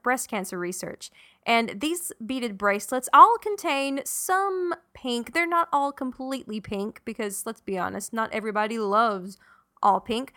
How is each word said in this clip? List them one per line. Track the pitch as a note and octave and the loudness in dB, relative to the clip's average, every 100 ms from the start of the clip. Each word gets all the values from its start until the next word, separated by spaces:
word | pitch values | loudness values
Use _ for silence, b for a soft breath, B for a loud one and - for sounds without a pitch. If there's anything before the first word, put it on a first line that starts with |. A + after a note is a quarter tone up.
breast | B3 B3+ - | -2 -2 -2
cancer | G#3+ F#3+ F3+ | -6 -6 -6
research. | F3 F#3 F3 - - b b b - | -6 -6 -10 -12 -16 b b b 0
And | A#3 A3+ G3+ | 2 2 -2
these | B3 F4 - - G#3+ | -4 -2 -6 -10 -6
beaded | C4 A#3+ G3 | -4 -4 -2
bracelets | G3+ G3+ - B3+ - | 0 0 -2 -4 4
all | C#4+ G4 A4+ | 10 10 8
contain | G#4+ G4+ E4+ C#4 C#4 C#4 | -2 -4 -2 0 0 -4
some | - - - F#4+ G4 F#4+ F4 E4+ _ | -4 -6 0 0 0 -2 -4 -6 _
pink. | - B3+ A#3+ A3+ | -10 -4 -4 -2
They're | E4 E4+ | 0 2
not | E4+ E4 | 0 2
all | C#4+ C#4 | 0 0
completely | C#4+ B3+ B3 C4 C4+ - G#3+ | -2 -6 -6 -8 -8 -6 -10
pink | - G3+ G#3 - - | -6 -6 -6 -8 -10
because, | A3 G#3 G3 A3+ | -6 -6 -6 -8
let's | A3 | -10
be | - F#3+ | -6 -2
honest, | F#3 G3 - | -2 -4 -6
not | A3+ A3 | -4 -2
everybody | A3 G#3+ G#3 G#3+ A3+ | -2 -2 -2 -2 -2
loves | G3+ G#3 A#3 G3+ F#3 - b b b _ | 2 4 4 0 -6 -14 b b b _
all | G#3 F#3+ | 4 4
pink, | - A3 C4+ | 0 -4 -4